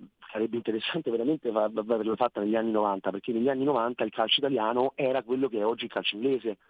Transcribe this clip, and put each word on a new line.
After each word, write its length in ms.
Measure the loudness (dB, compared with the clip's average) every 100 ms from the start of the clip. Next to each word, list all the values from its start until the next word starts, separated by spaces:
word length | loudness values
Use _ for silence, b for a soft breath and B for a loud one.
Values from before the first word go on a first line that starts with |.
| -8 _ -10
sarebbe 260 | -4 -2 -2
interessante 540 | -2 -2 -2 -4 -2
veramente 400 | 0 0 0 0
fa-, 180 | 0 0
va-, 100 | 0
averla 360 | 0 0 0 0
fatta 240 | 0 0
negli 160 | 0 2
anni 140 | 2
novanta, 400 | 2 2 0 -2
perché 220 | -4 -2
negli 160 | 0 2
anni 160 | 2
novanta 400 | 2 2 0 -2
il 60 | -2
calcio 300 | 0 2 2
italiano 520 | 2 2 2 2 0
era 280 | 0 0 0
quello 260 | 0 0 0
che 100 | 0
è 80 | 0
oggi 180 | -2
il 60 | -4
calcio 260 | -4 -4 -2
inglese. 400 | 0 0 -2 -6 b